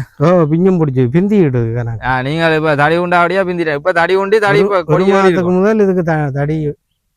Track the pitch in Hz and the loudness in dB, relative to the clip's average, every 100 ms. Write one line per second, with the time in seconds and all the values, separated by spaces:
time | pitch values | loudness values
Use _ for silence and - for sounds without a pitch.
0 | 127 - 160 180 151 165 190 180 151 127 | -4 -2 2 2 2 2 2 2 0 0
1 | 120 165 202 208 151 123 113 120 117 113 | 0 0 2 2 2 0 -2 -4 -6 -6
2 | 123 127 131 160 165 156 156 143 151 170 | -4 -4 -4 -2 0 0 0 0 2 0
3 | 180 175 170 190 180 175 156 143 180 170 | 0 0 2 0 -2 -2 -4 -2 -2 0
4 | 170 190 196 220 202 202 202 185 160 175 | 2 0 2 2 2 2 2 0 0 0
5 | 190 196 190 180 175 180 208 220 196 180 | 2 2 2 2 0 0 0 2 0 0
6 | 170 156 143 139 147 156 147 147 _ _ | -2 -2 -2 -4 -4 -4 -6 -8 _ _
7 | _ | _